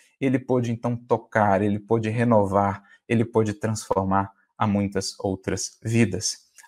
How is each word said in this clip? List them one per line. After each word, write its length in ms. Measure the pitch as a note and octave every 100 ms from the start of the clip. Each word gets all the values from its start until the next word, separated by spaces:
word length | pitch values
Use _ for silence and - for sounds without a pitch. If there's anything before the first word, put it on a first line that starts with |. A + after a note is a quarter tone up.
| _ -
ele 180 | C3+ C3
pôde 340 | B2+ B2+ A#2+
então 240 | A2+ A#2+ A#2+
tocar, 640 | B2 A2+ - A2 G#2 G2
ele 180 | G#2 G#2
pôde 300 | - A2+ G#2+
renovar, 720 | A#2 A#2+ G#2+ G2 G2 G2+ G2+ _ _ -
ele 180 | A#2
pôde 280 | A#2+ A2 A2
transformar 800 | G2+ A2 G#2+ - F#2+ F#2+ G2 G2 _ _ -
a 100 | G#2+
muitas 480 | G2+ G2+ G2+ - -
outras 600 | G2+ F#2 - F#2+ - _
vidas. 680 | A2+ A#2 G#2+ F#2 - - _ _